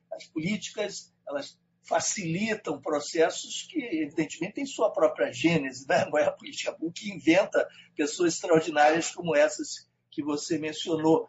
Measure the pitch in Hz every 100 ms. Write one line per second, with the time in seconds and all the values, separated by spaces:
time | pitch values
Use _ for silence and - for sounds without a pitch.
0 | _ - - 160 170 208 - 220 202 -
1 | - _ - 143 139 - _ _ - -
2 | - - 165 170 220 214 - 139 160 147
3 | - - - - - - - 339 240 160
4 | 156 - 302 - 311 - 277 - 220 -
5 | 156 - 139 123 160 165 135 127 - 175
6 | - 151 147 - - - - - 165 -
7 | 208 180 135 175 208 - - - - -
8 | 147 - 175 - - 160 160 147 151 165
9 | - - 175 147 151 151 151 - - _
10 | _ - 147 147 - 160 156 156 - 156
11 | 160 -